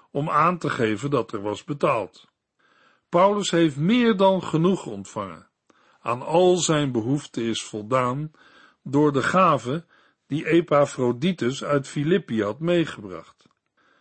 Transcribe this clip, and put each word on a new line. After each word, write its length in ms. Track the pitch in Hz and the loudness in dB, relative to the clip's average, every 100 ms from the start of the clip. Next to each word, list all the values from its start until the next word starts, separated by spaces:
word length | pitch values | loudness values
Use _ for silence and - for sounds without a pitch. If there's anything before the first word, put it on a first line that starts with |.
| _ | _
om 200 | - 156 | -6 0
aan 280 | 151 165 175 | 2 2 0
te 120 | 147 | -4
geven 400 | - 110 104 143 | -2 -2 -2 -2
dat 220 | 139 - | -2 -2
er 100 | 107 | -6
was 220 | 104 101 | -6 -8
betaald. 640 | - 143 160 120 95 - _ _ _ _ _ _ _ _ _ | -8 -4 -2 -2 -4 -12 _ _ _ _ _ _ _ _ _
Paulus 420 | 175 196 208 190 | 4 4 4 0
heeft 260 | 170 165 135 | 2 2 2
meer 400 | 170 247 233 196 | 2 4 4 4
dan 260 | 190 185 | 4 2
genoeg 440 | - 156 175 190 139 | 0 0 2 0 -4
ontvangen. 640 | 101 98 110 98 80 - _ _ _ _ _ | -10 -10 -10 -10 -12 -20 _ _ _ _ _
Aan 220 | 123 120 | -6 -6
al 340 | - 165 180 180 | 0 4 4 4
zijn 360 | 156 151 143 | 2 0 0
behoeften 500 | 120 110 143 - - | -2 -2 -2 -4 -6
is 200 | 117 107 | -4 -4
voldaan 720 | - 107 107 131 123 135 156 _ _ _ _ _ | -8 -10 -2 0 0 -4 -8 _ _ _ _ _
door 300 | - 139 151 | -4 0 2
de 100 | 139 | 2
gave 640 | - 180 185 135 - 160 - _ _ _ - | 0 2 4 2 -2 -8 -8 _ _ _ -8
die 200 | 143 156 | -6 0
Epaphroditus 1200 | 165 165 143 139 - 123 120 170 175 120 135 | 2 4 2 2 0 -2 0 -2 0 -2 -2
uit 240 | 92 143 139 | -2 -2 -2
Filippi 540 | 151 147 185 - 113 | -4 0 0 0 -2
had 180 | 101 127 | -2 -2
meegebracht. 800 | 165 175 156 - 104 82 - _ _ _ _ _ _ _ | 0 0 0 -6 -14 -14 -16 _ _ _ _ _ _ _